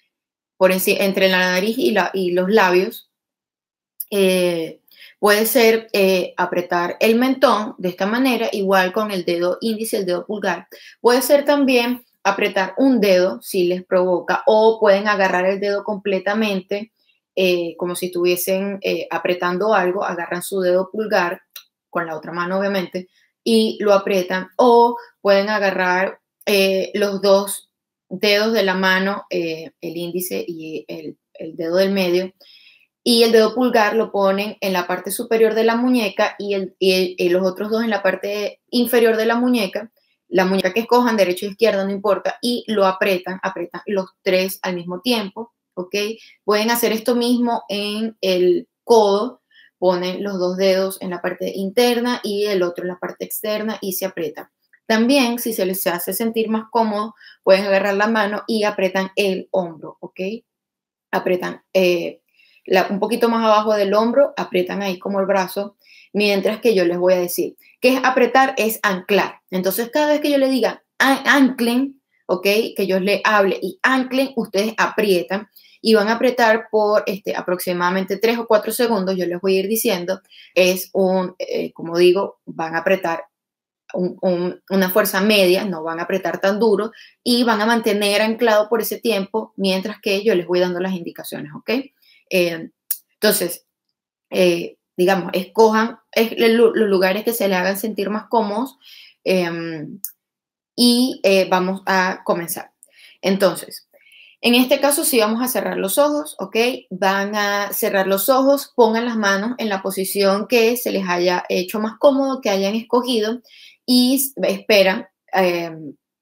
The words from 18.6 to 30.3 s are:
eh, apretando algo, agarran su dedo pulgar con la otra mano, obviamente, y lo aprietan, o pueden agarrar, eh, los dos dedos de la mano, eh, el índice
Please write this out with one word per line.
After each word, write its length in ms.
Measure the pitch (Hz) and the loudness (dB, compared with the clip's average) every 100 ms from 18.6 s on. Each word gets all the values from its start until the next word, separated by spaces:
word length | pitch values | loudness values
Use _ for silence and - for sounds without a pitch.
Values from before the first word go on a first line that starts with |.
| 202 196 | -2 -6
eh, 260 | 185 175 - | -4 -4 -6
apretando 640 | 165 190 180 175 180 214 | -6 -2 -2 -2 -2 0
algo, 300 | 202 180 190 | 0 0 -2
agarran 380 | 196 180 170 175 | -4 -6 -8 -8
su 160 | - 190 | -6 -2
dedo 300 | 180 180 185 | 0 0 0
pulgar 500 | 214 208 208 175 180 _ - - _ _ | -6 -2 0 -2 -6 _ -20 -20 _ _
con 160 | 175 165 | -6 -6
la 120 | 156 | -8
otra 160 | 160 | -10
mano, 260 | 170 175 190 | -6 -4 -2
obviamente, 480 | 202 196 175 185 185 _ _ _ | -2 -2 -4 -8 -12 _ _ _
y 340 | 233 226 220 - | 0 2 2 0
lo 140 | 208 | 2
aprietan, 560 | 196 196 190 180 185 185 - | 2 2 -2 -2 -6 -4 2
o 400 | 247 233 233 233 - _ | 6 6 6 2 -10 _
pueden 280 | 202 196 202 | 2 2 2
agarrar, 720 | 214 196 185 185 180 196 - _ _ - | 0 0 0 0 0 -2 -6 _ _ 0
eh, 460 | 202 190 190 185 | 2 2 0 -2
los 280 | 208 202 196 | -2 -2 0
dos 480 | 196 196 202 - - _ _ _ - | 4 4 2 -8 -14 _ _ _ -16
dedos 420 | 185 208 202 220 | -2 2 2 2
de 120 | 226 | 0
la 100 | 190 | 0
mano, 520 | 185 190 190 196 202 - | 0 2 2 0 -4 -6
eh, 420 | 180 165 160 165 _ | -6 -4 -8 -12 _
el 160 | 165 165 | -10 -8
índice 480 | 175 180 185 | -6 -6 -6